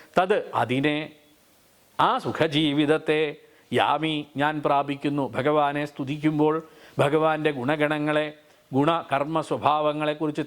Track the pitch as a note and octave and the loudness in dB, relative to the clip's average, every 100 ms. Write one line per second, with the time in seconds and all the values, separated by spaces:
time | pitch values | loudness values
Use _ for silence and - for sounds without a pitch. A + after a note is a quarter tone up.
0 | - - F#3 G3+ - A2+ A#2 C3 D3 D3+ | -4 0 2 2 0 -2 0 0 0 -2
1 | D#3 - _ _ _ _ _ _ _ - | -6 -14 _ _ _ _ _ _ _ 0
2 | E3 B3 C3+ A2 D#3 D3 D#3 C#3+ D3 D#3 | 0 0 -4 -2 0 0 0 2 2 2
3 | D#3 D3+ D#3 D3 - _ - A#2+ G#2+ D3 | 0 -2 -2 -6 -18 _ -4 0 2 2
4 | D#3+ D3+ D3 C3+ D3 D#3 D3 C#3+ C#3+ C#3 | -2 -4 -6 -2 -2 0 0 0 0 -4
5 | D3 D3 C3 A2+ C3 D3+ C#3+ D3 D3 - | -2 -2 -2 -2 0 2 2 -2 -6 -6
6 | C3+ D3+ D3+ D3+ D3+ D#3 D#3+ - - - | -6 -2 0 2 2 0 -6 -20 -12 0
7 | C#3+ D#3 D#3 D#3 D3+ C#3+ B2 D#3 D3 D3+ | 2 2 2 2 0 -2 -2 2 2 0
8 | D3 D3+ D3+ D3+ _ _ - B2+ D3 E3 | 0 0 -2 -6 _ _ -4 2 2 2
9 | - C3+ C#3+ D#3+ D3 C3+ B2 D3+ D3+ D3+ | 0 -2 0 -2 -2 -2 2 2 0 0
10 | D3+ D3+ D#3 D3+ | -2 -2 -4 -4